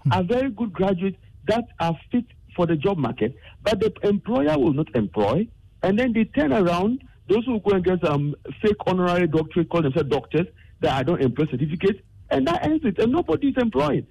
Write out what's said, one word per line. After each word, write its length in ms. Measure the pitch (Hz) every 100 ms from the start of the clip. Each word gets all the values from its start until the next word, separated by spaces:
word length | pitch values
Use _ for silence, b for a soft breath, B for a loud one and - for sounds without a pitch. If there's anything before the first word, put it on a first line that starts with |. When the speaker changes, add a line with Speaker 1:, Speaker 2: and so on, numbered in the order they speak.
Speaker 1:
Hmm. 100 | 139
Speaker 2:
are 100 | 185
very 280 | 180 247 269
good 200 | 202 226
graduates 460 | 165 190 180 196 190 b - -
that 180 | 226 226 -
are 180 | 165 160 -
fit 140 | 240 233 - - -
for 120 | 170
the 80 | 165
job 240 | 196 190
market, 360 | 117 117 107 - B B
but 160 | 202 214
the 120 | 220 - 202
employer 500 | 208 - 247 294 302
will 140 | 170
not 220 | 139 160 120
employ, 520 | 101 104 104 147 226 - - -
and 160 | 180 208
then 160 | 254
they 120 | 226 220
turn 280 | 269 302
around, 480 | 233 175 175 208 262 B B -
those 160 | 214 240
who 140 | 220
go 120 | 202
and 120 | 190
get 160 | 180 180 165
some 300 | 143 147 - - -
fake 160 | 208 208 -
honorary 420 | 185 180 175 170
doctorate, 400 | 160 156 175 165
call 120 | 165
themselves 280 | 143 131 143
doctors, 380 | 139 - 151 180 b b -
that 120 | 160 131
I 60 |
don't 200 | 131 175
employ 260 | 135 127 156
certificates, 520 | 123 151 165 190 214 - - -
and 180 | 269 262
that 160 | 339 302
ends 200 | 311 233
it, 140 | 175
and 120 | 233
nobody 360 | 302 339 302 277
is 60 | 262
employing, 480 | 233 - 147 127 -